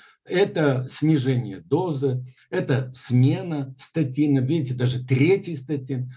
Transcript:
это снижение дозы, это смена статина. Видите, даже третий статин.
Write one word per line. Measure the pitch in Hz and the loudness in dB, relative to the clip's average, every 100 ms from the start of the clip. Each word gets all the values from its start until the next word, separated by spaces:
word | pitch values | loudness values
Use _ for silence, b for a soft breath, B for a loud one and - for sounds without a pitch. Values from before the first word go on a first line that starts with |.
| B B - | B B -4
это | 180 202 180 147 127 127 | 0 2 2 2 2 -2
снижение | - 156 151 127 123 104 92 | 0 2 2 2 0 -2 -8
дозы, | - 151 180 139 135 123 B B B | -2 -2 0 -2 -2 -2 B B B
это | 175 - 120 - | -4 0 0 0
смена | - - 123 135 175 185 151 131 - | -2 2 4 4 2 -2 -6 -6 -10
статина. | - 165 131 127 151 135 | -6 -4 -2 0 2 2
Видите, | 127 165 131 | 2 0 -2
даже | 123 123 127 - | -2 -2 -2 0
третий | 131 156 196 185 147 | 2 4 2 0 -10
статин. | - 143 127 127 127 | -6 -6 -4 -6 -6